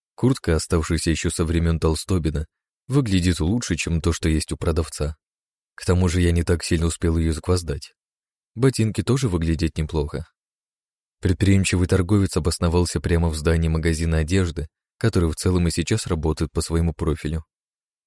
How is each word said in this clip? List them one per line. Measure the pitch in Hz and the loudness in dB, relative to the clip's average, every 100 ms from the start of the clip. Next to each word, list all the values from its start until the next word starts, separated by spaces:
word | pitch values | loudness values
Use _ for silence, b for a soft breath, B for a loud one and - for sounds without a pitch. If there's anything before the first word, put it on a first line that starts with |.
| _ | _
Куртка, | - 123 135 - | -2 0 0 0
оставшаяся | 80 - 87 78 80 - | 0 2 0 0 -2 0
еще | 80 87 | 0 -2
со | - | -2
времен | 82 82 82 80 | 0 0 0 0
Толстобина, | 82 78 - 95 78 76 80 _ _ _ - | 0 0 -2 -2 -2 -4 -8 _ _ _ -2
выглядит | 135 120 95 87 85 | 0 2 2 2 2
лучше, | 80 120 - | 0 0 -2
чем | 82 - 82 | -4 -2 0
то, | 85 | 0
что | - 82 | 0 0
есть | 78 - | 0 -2
у | - | -4
продавца. | - 80 78 - 76 - _ _ _ _ _ | -2 -2 -2 -4 -6 -8 _ _ _ _ _
К | - | -8
тому | - 90 90 | 0 2 2
же | 87 | 2
я | 87 | 2
не | 85 | 2
так | 82 87 | 2 0
сильно | - 85 82 | 0 0 0
успел | - 85 82 | 0 0 2
ее | 80 | 0
загвоздать. | 78 - 90 80 69 - _ _ _ _ _ _ | -2 -2 -2 -2 -8 -10 _ _ _ _ _ _
Ботинки | 110 131 - 110 101 | 0 2 2 0 0
тоже | - 117 127 | 0 0 0
выглядят | 87 82 78 82 - | 0 0 0 -2 -2
неплохо. | 76 78 73 76 87 _ _ _ _ _ _ _ _ _ | -4 -2 -4 -6 -10 _ _ _ _ _ _ _ _ _
Предприимчивый | 92 90 95 95 92 92 90 | -2 2 4 4 2 0 2
торговец | 92 90 104 95 90 | 2 2 2 2 0
обосновался | 80 - 87 85 87 82 | -2 0 0 2 0 -2
прямо | - 85 85 | 0 2 0
в | |
здании | 76 76 82 82 | 0 0 2 2
магазина | 80 80 80 82 80 | 0 0 0 0 0
одежды, | 76 95 87 80 78 _ _ - | 2 0 0 -4 -10 _ _ -4
который | 117 95 82 | 0 2 0
в | |
целом | 76 92 90 85 | 0 0 2 0
и | |
сейчас | - 82 - - | 0 -2 -2 -2
работает | 82 78 78 80 | -2 -2 -2 -2
по | - | -4
своему | - 82 82 | -2 0 0
профилю. | - 80 73 76 80 - _ _ _ _ _ | -2 -4 -2 -4 -6 -8 _ _ _ _ _